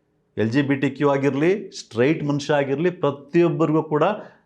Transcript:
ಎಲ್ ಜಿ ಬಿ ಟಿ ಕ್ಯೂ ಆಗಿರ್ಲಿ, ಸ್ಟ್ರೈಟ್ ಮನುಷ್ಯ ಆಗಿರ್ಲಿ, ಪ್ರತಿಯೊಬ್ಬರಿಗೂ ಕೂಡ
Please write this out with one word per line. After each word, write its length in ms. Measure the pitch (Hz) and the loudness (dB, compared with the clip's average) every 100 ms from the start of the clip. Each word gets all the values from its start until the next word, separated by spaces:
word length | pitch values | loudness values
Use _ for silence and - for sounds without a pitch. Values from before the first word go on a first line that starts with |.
| _ _ _ - | _ _ _ -4
ಎಲ್ 140 | 110 | 0
ಜಿ 120 | 135 | 0
ಬಿ 140 | 135 139 | 0 0
ಟಿ 140 | 139 | -2
ಕ್ಯೂ 180 | 135 147 | 0 0
ಆಗಿರ್ಲಿ, 640 | 139 139 135 165 208 - | 2 0 0 0 0 -6
ಸ್ಟ್ರೈಟ್ 540 | - - 107 135 160 | -16 -8 0 2 2
ಮನುಷ್ಯ 300 | 147 143 143 | -2 -4 0
ಆಗಿರ್ಲಿ, 360 | 147 135 139 180 | 0 0 0 -2
ಪ್ರತಿಯೊಬ್ಬರಿಗೂ 920 | 175 143 139 - 170 170 147 160 156 | 0 -2 -4 -2 2 2 2 0 0
ಕೂಡ 220 | 156 147 170 208 - _ | 0 0 0 0 -10 _